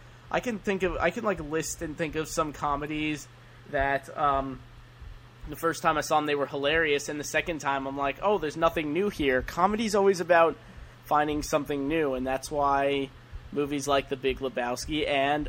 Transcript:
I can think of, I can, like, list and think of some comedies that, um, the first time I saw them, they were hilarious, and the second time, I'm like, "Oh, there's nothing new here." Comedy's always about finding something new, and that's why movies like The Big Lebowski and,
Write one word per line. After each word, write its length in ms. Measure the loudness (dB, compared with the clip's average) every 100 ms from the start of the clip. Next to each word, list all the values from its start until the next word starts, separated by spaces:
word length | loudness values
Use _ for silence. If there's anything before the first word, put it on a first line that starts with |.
| -20 -20 -4
I 100 | -2
can 180 | -2 -4
think 240 | -2 0
of, 140 | 0 0
I 140 | 0
can, 140 | 0
like, 160 | -2 -2
list 400 | -2 -4 -4 -6
and 140 | -8 -6
think 200 | -4 -4
of 120 | -4
some 240 | -2 -2
comedies 760 | -2 -2 -2 -4 -4 -4 -4 -8 -20 -20 -20 -4
that, 460 | 0 2 0 -2 0
um, 400 | 2 2 0 -8 -14 -20 -20 -18 -16 -16 -20 -14 -12
the 80 | -4
first 260 | -2 0
time 140 | 2 2
I 60 |
saw 140 | 2 2
them, 100 | 2
they 80 |
were 120 | 0 0
hilarious, 600 | -2 0 2 2 2 0
and 100 | -6
the 60 |
second 360 | -2 -2 -2 -2
time, 260 | -2 -2 -2
I'm 100 | -2
like, 220 | -2 0
"Oh, 140 | 0 2
there's 180 | 0 2
nothing 360 | 2 2 0
new 160 | 0 -2
here." 320 | 0 2 2
Comedy's 540 | 0 2 2 2 2
always 260 | 4 4 4
about 360 | 6 6 6 2 -8 -18 -18 -12
finding 380 | 0 2 2 0
something 460 | 0 -2 0 -4 -2
new, 260 | 0 0
and 120 | -2 -2
that's 240 | -4 -4
why 580 | 0 2 4 2 0 -2 -8 -16 -16 -8
movies 380 | -4 -2 -2 2
like 220 | 2 0
The 60 | -2
Big 240 | -2 -2
Lebowski 680 | -2 -2 -2 -4 -4 -2 0
and, 400 | 2 2 2